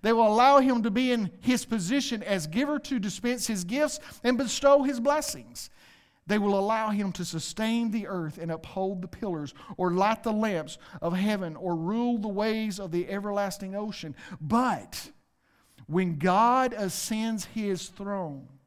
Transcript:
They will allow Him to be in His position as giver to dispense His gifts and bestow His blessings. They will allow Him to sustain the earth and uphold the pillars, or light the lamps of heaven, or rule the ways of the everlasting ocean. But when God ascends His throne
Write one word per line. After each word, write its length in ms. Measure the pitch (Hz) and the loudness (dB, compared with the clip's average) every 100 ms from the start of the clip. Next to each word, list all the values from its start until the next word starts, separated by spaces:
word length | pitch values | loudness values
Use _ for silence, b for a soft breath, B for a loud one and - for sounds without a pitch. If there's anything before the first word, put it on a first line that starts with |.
They 100 | 208 | 2
will 160 | 226 220 | 4 6
allow 320 | 214 262 277 | 8 8 8
Him 240 | 262 240 | 8 4
to 80 | 226 | 2
be 180 | 208 254 | 2 2
in 220 | 240 196 - | 2 -2 -2
His 240 | - 254 | 2 2
position 580 | - 220 170 277 - 220 | 2 -4 0 0 0 -4
as 240 | 208 196 151 | -2 -2 0
giver 320 | 175 285 294 | -2 0 -2
to 220 | - 254 | -2 -4
dispense 480 | 202 - 240 247 247 | -2 -4 -2 -2 -2
His 160 | 208 | -4
gifts 340 | 175 254 302 - B B | -2 0 0 -2 B B
and 160 | 240 247 | 0 0
bestow 460 | 262 - 285 285 | 0 2 6 6
His 160 | 269 247 | 6 0
blessings. 720 | 247 294 294 143 113 120 - b b b b b - | 0 0 -2 -8 -14 -16 -16 b b b b b -2
They 100 | 208 | 0
will 180 | 202 196 | 2 2
allow 340 | 196 220 214 | 2 0 0
Him 200 | 208 202 | -2 -2
to 100 | 175 | -4
sustain 680 | 175 160 - - 220 233 233 | -6 -6 -8 -4 0 0 0
the 160 | 220 185 | -2 -4
earth 320 | 190 160 156 | -4 -6 -6
and 140 | 165 | -6
uphold 500 | 165 - - 190 190 | -6 -8 -4 -4 -4
the 60 | 175 | -8
pillars, 460 | - 208 160 147 B B 190 | -8 -6 -4 -6 B B -2
or 140 | 180 | 0
light 320 | 180 196 220 | 4 2 2
the 100 | 233 | -2
lamps 460 | 214 214 180 151 - B B | 0 0 -2 -6 -14 B B
of 120 | 170 | -2
heaven, 420 | 185 202 208 180 151 | 0 0 0 -4 -6
or 180 | 180 | -4
rule 420 | 170 165 226 240 240 | -2 -2 0 0 0
the 100 | 208 | -2
ways 500 | 196 214 220 220 190 | -2 0 0 -2 -6
of 140 | 190 | -4
the 160 | 175 175 | -4 -2
everlasting 640 | 196 202 202 202 - 190 | -4 -2 -2 -2 -6 -8
ocean. 400 | 196 208 - 160 135 B 175 | -6 -6 -8 -12 -14 B -12
But 720 | 151 226 247 165 98 - - - _ _ b b b b - | 0 2 2 0 -6 -14 -16 -20 _ _ b b b b -4
when 300 | 165 185 151 | 0 0 2
God 540 | 180 185 233 262 254 | 4 6 6 4 2
ascends 720 | 220 196 - - 220 226 220 - | -2 -4 -4 -4 -2 -2 -4 -6
His 420 | 226 208 190 - | -4 -2 -4 -6
throne 580 | - 196 202 165 139 131 - | -10 -6 -6 -6 -10 -14 -20